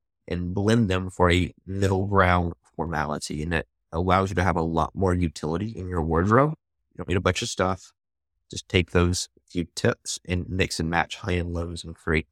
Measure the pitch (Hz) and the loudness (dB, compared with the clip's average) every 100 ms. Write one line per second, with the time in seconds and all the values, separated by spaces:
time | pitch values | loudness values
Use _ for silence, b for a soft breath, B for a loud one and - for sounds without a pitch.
0 | _ _ - 90 87 98 101 117 98 92 | _ _ -8 -6 -4 -2 2 2 2 0
1 | 92 - 90 87 90 - - 98 98 95 | -2 2 4 4 2 -6 -10 -2 0 0
2 | 98 98 90 90 87 - _ - 80 78 | 2 4 4 4 0 -6 _ -8 -4 -2
3 | 73 76 - 76 80 82 - _ _ 82 | -2 -4 -6 -6 -2 -4 -4 _ _ -4
4 | 92 92 95 90 90 85 82 82 78 - | 2 2 2 0 0 0 0 0 -2 0
5 | 92 90 85 - 76 85 107 107 92 87 | 0 2 -2 -2 -4 -4 -6 -8 -6 -4
6 | 80 80 98 120 151 156 _ _ _ - | 0 0 4 4 4 -2 _ _ _ -12
7 | 85 90 90 - 120 - 92 92 - _ | -4 0 2 0 -4 0 0 -2 -10 _
8 | _ _ _ _ _ - - 95 85 90 | _ _ _ _ _ -14 0 2 4 2
9 | 87 90 - _ _ 90 82 - 113 - | 2 0 -6 _ _ -6 -6 -2 -2 -2
10 | - - - 90 - 92 90 - 80 85 | -8 -12 -6 -6 -4 -2 -2 -2 0 0
11 | 76 - 101 87 87 85 85 85 82 82 | -2 -6 -4 -4 -2 -6 -6 -10 -14 -10
12 | - 80 - | -2 -2 -2